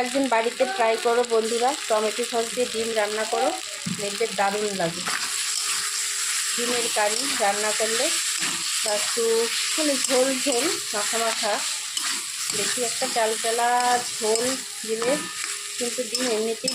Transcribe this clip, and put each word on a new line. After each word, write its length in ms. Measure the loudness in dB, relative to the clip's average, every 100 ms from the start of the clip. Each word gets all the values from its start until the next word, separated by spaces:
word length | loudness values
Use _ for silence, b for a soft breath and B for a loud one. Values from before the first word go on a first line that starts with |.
একদিন 220 | 4 2 4
বাড়িতে 280 | 4 2 2 0
ট্রাই 200 | 2 2 2
করো 180 | 4 4 4
বন্ধুরা, 380 | 2 2 2 2 2 2
টমেটো 340 | 2 2 0 -2
সস 160 | 0 0
দিয়ে 120 | 0 -2
ডিম 160 | 0 0 2
রান্না 260 | 2 0 0
করো, 180 | 2 2 0 -6 -8 -6 -4
দেখবে 240 | -4 -2 -2 2
দারুণ 300 | 2 2 -2 0
লাগে। 220 | -2 -2 -4 -4 -2 -2 -2 -2 -2 -2 -2 -2 -2 -2 -2 -2 -2
ডিমের 320 | -2 0 0 0 2
কারি 240 | 2 2 0 2
রান্না 280 | 2 2 0 0
করলে 280 | 0 2 0 0 -2 -2 -2 -2 -2 -2
বা 80 | 0 0
একটু 220 | 0 0 2 2 2 0 -2
মানে 200 | 0 2 2 2
ঝোল 220 | 4 4 2
ঝোল 200 | 0 2 0 -2 -4
মাখা 240 | -4 -2 0
মাখা, 280 | 0 0 0 0 -2 -6 -6 -4 -4 -4 -6 -6 -4 -2
বেশি 220 | -2 -2 -2
একটা 180 | -2 -2 2
ডালডালা 540 | 2 2 0 2 2 4 4 2 0
ঝোল 280 | -2 2 2 2 -2 -6 -8 -4
দিলে 240 | -2 2 0 -2 -6 -6 -6 -8 -4
কিন্তু 220 | -4 -2 -2
ডিম 160 | -2 0 0
এমনিতেই 360 | 0 -2 -2